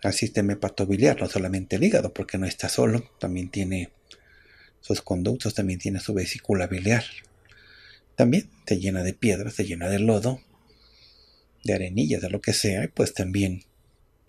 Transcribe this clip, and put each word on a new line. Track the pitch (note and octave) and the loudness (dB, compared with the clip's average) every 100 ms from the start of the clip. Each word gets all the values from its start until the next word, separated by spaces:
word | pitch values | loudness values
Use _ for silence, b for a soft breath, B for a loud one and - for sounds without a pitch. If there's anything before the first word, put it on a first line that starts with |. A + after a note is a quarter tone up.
al | G2+ | -2
sistema | - A2 - G2+ | 0 0 0 0
hepatobiliar, | G2+ G2 - F#2+ G2 C#3+ - | 0 -4 -2 0 4 4 4
no | F2+ | -2
solamente | G2+ F#2 F#2+ F2+ F#2+ | -2 -2 -4 -2 2
el | |
hígado, | F#3 - - | 4 4 2
porque | - - G2 | -4 -6 -4
no | F#2+ | -4
está | - - | -4 -4
solo, | - A#2+ A#2 - - | 2 2 2 -2 -8
también | F2+ F2+ F#2 | -6 -4 -6
tiene | G2+ F#2 F#2 F2 _ _ b b b b b b _ | -4 -2 -2 -6 _ _ b b b b b b _
sus | - G2 | -4 -4
conductos, | - F#2 F#2+ B2+ A2 | 0 -2 -2 -2 -4
también | - F#2+ F2+ | -2 -2 -2
tiene | G2+ F#2+ | -4 -4
su | - | -2
vesícula | G2+ F2+ - - G2 F2 | -2 -2 -6 -2 0 0
biliar. | F#2 G2 A#2 - - - _ B B B B B B _ | -2 2 2 0 -14 -20 _ B B B B B B _
También | - A#2+ E3+ - - | 2 4 4 0 -16
se | - F#2+ | -2 0
llena | G2 F#2+ | 0 0
de | F2+ | -2
piedras, | - A#2 F#2 G#2+ | 0 0 2 -2
se | - F#2+ | -4 -4
llena | E2+ F#2 | -4 -2
de | G2+ | 2
lodo, | G#3 G#2+ A#2+ C3 _ _ _ b b b b b b b b _ | 4 4 2 -4 _ _ _ b b b b b b b b _
de | - | -2
arenillas, | F#2+ F#2 F#2+ D3+ A#2+ | -2 0 0 0 0
de | F2+ | -2
lo | F#2 | -4
que | - | 0
sea, | - G#2+ F#2+ | 0 2 0
y | C3+ | -2
pues | - G2 | 0 -2
también | - F#2 G2 F#2+ F#2 - _ _ _ _ _ | 0 -2 0 0 -2 -12 _ _ _ _ _